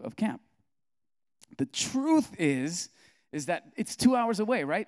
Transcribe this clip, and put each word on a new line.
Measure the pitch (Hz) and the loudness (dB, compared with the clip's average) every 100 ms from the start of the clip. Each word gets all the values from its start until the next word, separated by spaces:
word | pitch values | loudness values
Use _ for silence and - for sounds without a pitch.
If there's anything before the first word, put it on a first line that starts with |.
of | - - | -12 -4
camp. | 214 - - _ _ _ _ _ _ _ _ _ - - | -4 -4 -14 _ _ _ _ _ _ _ _ _ -20 -8
The | 135 | -6
truth | - - 262 294 320 - - | -4 -4 -2 4 4 4 0
is, | 156 135 139 175 - _ - _ _ | 2 2 -2 -6 -10 _ -20 _ _
is | 151 139 | -8 -4
that | 165 - - | -4 -6 -6
it's | - - | -6 2
two | 247 254 | 4 4
hours | 233 208 | 2 0
away, | 214 226 | 0 0
right? | 143 156 | 0 -2